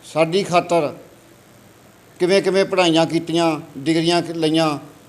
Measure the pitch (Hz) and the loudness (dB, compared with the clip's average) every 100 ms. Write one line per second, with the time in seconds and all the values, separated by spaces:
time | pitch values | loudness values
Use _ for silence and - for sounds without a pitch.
0 | - 156 160 180 202 175 170 170 143 127 | -6 -2 0 0 0 0 2 0 0 -6
1 | - - - - - - - - - - | -18 -20 -20 -20 -20 -20 -20 -20 -20 -20
2 | - - 175 196 185 190 190 185 175 160 | -20 -4 0 2 2 0 0 2 2 2
3 | 165 160 160 165 165 151 - 135 139 160 | 2 -2 -2 0 0 -2 -8 -6 -2 0
4 | 165 175 170 165 156 160 160 143 - - | 2 0 -2 -2 0 2 0 -2 -10 -20